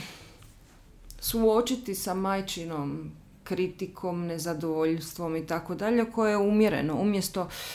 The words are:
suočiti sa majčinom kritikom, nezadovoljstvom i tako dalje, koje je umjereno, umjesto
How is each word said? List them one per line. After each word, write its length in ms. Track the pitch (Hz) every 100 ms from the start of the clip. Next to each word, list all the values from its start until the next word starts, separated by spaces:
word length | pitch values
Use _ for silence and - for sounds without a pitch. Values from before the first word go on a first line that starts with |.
| - - - - - - - - - - - -
suočiti 760 | - 233 220 220 240 254 226
sa 200 | 190 202
majčinom 960 | 185 196 190 190 - 165 160 143 151 156 156 - -
kritikom, 800 | - 185 185 185 190 - 185 175 175
nezadovoljstvom 1120 | 165 165 156 160 160 160 165 151 - 170 160
i 100 | 160
tako 280 | 170 165
dalje, 300 | 170 208 240
koje 260 | 226 226 220
je 60 | 208
umjereno, 560 | 202 214 214 143 147
umjesto 540 | 151 196 196 185 196 175 - -